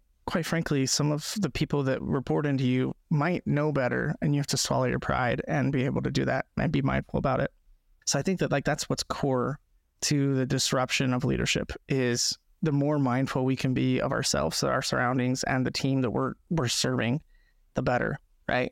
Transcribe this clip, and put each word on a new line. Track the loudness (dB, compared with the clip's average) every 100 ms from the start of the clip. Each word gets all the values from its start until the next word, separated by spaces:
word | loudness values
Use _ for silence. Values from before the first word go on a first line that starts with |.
| _ _ -6
quite | -4 -2
frankly, | -2 0 0 0
some | 0 0
of | 0 -4 -4
the | -2
people | -2 0 0
that | 0 0
report | 0 -2 0 0 2
into | 0 2
you | 2 0 -4 -2
might | 0 2 0 0
know | 0 2
better, | 2 0 0 -2 0
and | 0
you | 0
have | 0
to | -2
swallow | 0 0 0
your | -2
pride | -2 0 0 -2 0
and | 0 0
be | 0 0
able | -2
to | -2
do | -2 0
that | -2 -4 -4
and | -2
be | 0
mindful | 0 -2 -2 -2
about | 0 0
it. | -2 _ _ -20 _ _ -2
So | -2
I |
think | 0 0
that, | 0
like, | 0 0
that's | -2 -2
what's | -4
core | -4 -2 0 0 0 -4 _ _ _ -6
to | 0 2 4 2
the | 2
disruption | 0 2 0 0 0 2
of | 2 0
leadership | 0 0 -2 -2 -8 -2
is | 0 2 0 -2 -4 _ -4
the | 0
more | 2 2 2
mindful | 2 2 0 0 0
we | 0
can | 0
be | 0 2 2
of | 0
ourselves, | -2 0 0 0 0
our | 0 0
surroundings, | -2 0 0 0 0 0
and | 0 0 0
the |
team | 0 0 0
that | 0
we're, | 0 -2 -4 -4
we're | -2 0
serving, | 0 0 0 0 -2 -6 -20 _ _ _ -4
the |
better, | 0 0 -2 -6 _ _ -2
right? | 0 0